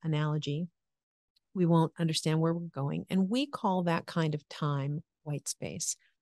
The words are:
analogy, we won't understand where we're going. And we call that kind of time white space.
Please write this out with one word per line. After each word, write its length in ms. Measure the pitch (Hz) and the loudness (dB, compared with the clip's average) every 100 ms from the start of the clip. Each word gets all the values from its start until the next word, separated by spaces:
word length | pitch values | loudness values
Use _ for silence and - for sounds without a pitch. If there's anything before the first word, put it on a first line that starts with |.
analogy, 680 | 160 151 151 151 147 147 175 _ _ _ _ _ _ _ _ | -2 0 0 -2 -2 -4 -6 _ _ _ _ _ _ _ _
we 120 | 190 170 | 0 6
won't 260 | 165 160 - | 6 4 2
understand 420 | 165 156 156 160 | 0 0 0 2
where 140 | 165 | 2
we're 140 | 170 170 | 0 -4
going. 360 | 139 143 160 156 | -6 -4 -4 -2
And 180 | 185 190 | 0 2
we 180 | 247 285 | 0 -2
call 360 | - 208 185 | -2 0 2
that 240 | 170 165 - | 2 0 0
kind 280 | 175 160 | -2 0
of 140 | 147 - | -2 -8
time 540 | - 151 143 139 147 - _ | -4 -2 -2 -2 -6 -8 _
white 220 | 151 143 - | -8 -8 -8
space. 480 | - 80 165 - - _ _ | -8 -8 -6 -6 -8 _ _